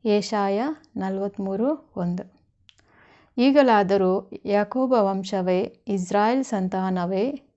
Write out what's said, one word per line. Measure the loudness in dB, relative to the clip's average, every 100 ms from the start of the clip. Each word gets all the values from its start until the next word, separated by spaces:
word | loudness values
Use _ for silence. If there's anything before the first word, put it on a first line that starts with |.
| 2
ಯೆಶಾಯ | 0 0 -2 -2 -2 -4 -6 _ -8
ನಲವತ್ತ್ಮೂರು | -4 -4 -6 -6 -6 -2 -2 -2 _ -6
ಒಂದು. | -4 -4 -8 _ _ _ _ _ _ _ _ _ _ 0
"ಈಗಲಾದರೂ | 4 6 6 4 4 2 2 0 -4 -12 -2
ಯಾಕೋಬ | 0 0 -2 0
ವಂಶವೇ, | 2 2 -2 -4 -4 0 0 -2 -8 -6
ಇಸ್ರಾಯೇಲ್ | -4 0 0 2 0
ಸಂತಾನವೇ | -2 -2 -2 -2 -2 -2 -2 -2 -2 -4 _